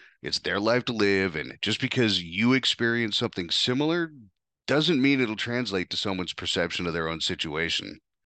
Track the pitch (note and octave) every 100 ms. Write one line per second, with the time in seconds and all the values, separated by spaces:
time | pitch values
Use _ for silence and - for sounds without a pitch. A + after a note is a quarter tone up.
0 | - _ C#2 - E2+ F#2+ G#2+ B2 A#2+ A2+
1 | G2+ G2 F#2+ D#2 B1+ C2 G2+ A2 C3 C3
2 | A2+ F2+ E2+ F2+ A#2 C3 - - A#2 A#2
3 | A2+ - A#2 - F2 - - B2+ D3+ F3
4 | E3 C#3+ G#2 _ _ _ - C#3 D#3 D3
5 | C#3 C3+ A#2 G#2+ A#2+ A#2+ A2+ F#2+ F2 -
6 | G#2 F#2 F2 - F2 F#2 E2+ - F2 E2
7 | D#2+ D#2+ - E2+ E2 D2+ E2 - F#2+ -
8 | _ _ _